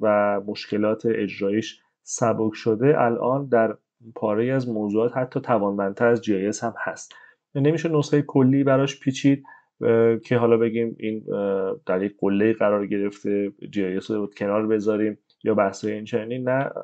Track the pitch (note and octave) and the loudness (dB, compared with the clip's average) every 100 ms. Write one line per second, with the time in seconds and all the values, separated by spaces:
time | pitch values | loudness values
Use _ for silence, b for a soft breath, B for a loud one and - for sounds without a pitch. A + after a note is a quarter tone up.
0 | G#2+ G#2 G#2 G2+ G2+ G#2+ - G#2 G#2+ A2 | 2 2 2 0 -4 -10 -6 -2 0 0
1 | A#2 A2 G2+ - G2+ G#2+ A2 - _ _ | -2 -2 -4 -4 -2 -2 -4 -12 _ _
2 | - - A#2 G#2+ A2 - A#2+ A2 C3+ - | -10 -2 0 0 -2 -2 -2 2 2 4
3 | B2 A#2 A#2+ C#3 C#3 A#2+ A2 G#2+ _ _ | 2 0 -2 -2 0 2 2 -2 _ _
4 | A2+ - G#2+ G#2+ A#2+ C3+ B2 A2 G#2 G#2+ | -18 -6 -4 0 0 0 -2 -4 -2 0
5 | A#2+ C#3 B2+ C#3 C3 A2+ G2+ G2+ G2 G2 | 0 -2 -4 -4 0 0 0 -2 -4 0
6 | A#2+ A#2 G#2+ F#2+ G2+ G#2+ A#2 - - E2 | 2 2 0 0 0 -2 -6 -6 -8 -10
7 | - B B B _ C#3+ C#3+ E3 E3 D#3 | -16 B B B _ 0 2 2 0 0
8 | D3 D3 C#3+ C#3 C3 C#3 C#3 C3+ C#3 - | 2 0 2 4 4 4 4 2 2 -2
9 | C#3 C3 C#3+ C#3 B B B - A2+ A#2 | -4 2 2 2 B B B -4 2 4
10 | A#2 A2+ - A#2+ A#2 A2+ A2+ A2+ A#2 - | 4 2 0 2 4 4 4 0 -4 -4
11 | A2 A2 G2 G2+ G2+ G2 F#2+ G2+ - F#2 | -6 -6 -6 -4 -2 0 -2 -6 -2 -2
12 | G2+ - G2+ G2+ A2 A2 G#2 G#2 G2 G#2 | -2 -2 0 2 2 2 2 2 0 -2
13 | G2+ G2+ G#2 G2+ G2+ - G2 G2+ F#2 F#2+ | -4 -6 -4 -2 -4 -8 -8 -4 -2 -4
14 | - G#2+ G2+ - G2+ G#2 G#2+ A2 G#2 G#2+ | -4 -4 -4 -4 -2 0 2 0 0 0
15 | G#2+ G#2 _ _ A2+ G#2+ G2 - G#2+ G#2+ | 0 -4 _ _ -2 2 0 -2 -6 -6
16 | G#2+ A#2 A2 B2+ B2+ C3 C#3 - | -6 -6 -4 -6 -2 -2 -2 -6